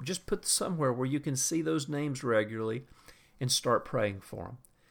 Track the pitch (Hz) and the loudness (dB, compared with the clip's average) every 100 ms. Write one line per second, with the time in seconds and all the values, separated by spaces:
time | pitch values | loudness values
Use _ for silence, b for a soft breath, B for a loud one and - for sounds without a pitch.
0 | 135 185 - 202 - - - 165 135 120 | -4 -6 -4 -2 0 0 0 0 0 2
1 | 131 147 147 131 - 165 160 160 139 143 | 0 0 0 0 0 0 2 0 0 -2
2 | 147 135 123 110 107 113 110 120 b b | -2 -2 2 4 2 -2 -4 -4 b b
3 | b b b - 127 - - 113 - 123 | b b b -4 0 2 4 2 2 0
4 | 104 98 - - 104 123 - b b | 0 0 -8 -10 -10 -12 -20 b b